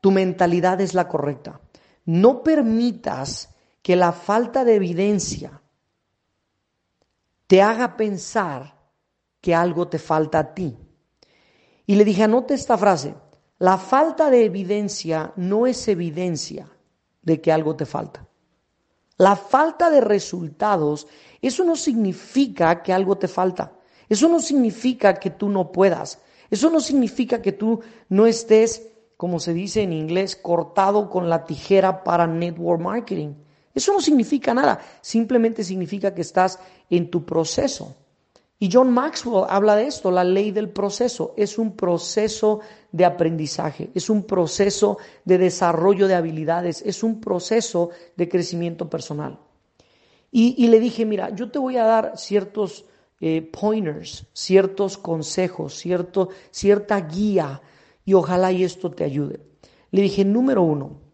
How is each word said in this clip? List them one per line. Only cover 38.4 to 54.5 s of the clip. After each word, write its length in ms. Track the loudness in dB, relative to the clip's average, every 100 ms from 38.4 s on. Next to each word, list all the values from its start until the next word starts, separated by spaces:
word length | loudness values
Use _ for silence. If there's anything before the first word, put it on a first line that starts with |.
| _ _
Y 80 | 2
John 220 | 4 4
Maxwell 540 | 2 -2 -6 -2 -2 0
habla 300 | 2 4 2
de 100 | 0
esto, 240 | -2 -2
la 140 | 0 2
ley 260 | 0 0
del 160 | -4 -6
proceso. 680 | -4 -6 -2 -4 -4 -8 -4
Es 200 | -4 -2
un 200 | -6 -2
proceso 840 | -2 -2 -2 -2 -2 0 0 0 -6 -20 _
de 140 | 2 2
aprendizaje, 840 | 2 -2 -2 -6 -4 -6 -6 -8 -8
es 140 | -2
un 140 | -2
proceso 720 | 0 -2 -2 0 0 2 0 0 -10 -16
de 140 | 2 4
desarrollo 720 | 4 2 0 2 2 4 4
de 60 | 2
habilidades, 640 | 0 -4 -2 -2 -2 -6 -8
es 160 | -4
un 200 | -4 -4
proceso 720 | -4 -6 0 -2 0 -2 -2 -6 -20 -6
de 100 | -2
crecimiento 600 | -2 -2 -4 -6 -6 -8
personal. 500 | -8 -8 -10 -10 -14 _ _ _ _ _ _ _ _ _
Y, 260 | 2 2 4
y 100 | 6
le 140 | 6
dije, 240 | 4 -2 -2
"Mira, 240 | -2 -6
yo 200 | -8 -8
te 80 | -6
voy 200 | -4 0
a 80 | 2
dar 320 | 2 0 -10
ciertos, 680 | -2 -2 -2 -6 -6 -8 _ _ _ _
eh, 200 | -4 -4
pointers, 840 | -6 -6 -2 -2 -4 -8 -14 -18 -18
ciertos 640 | -14 4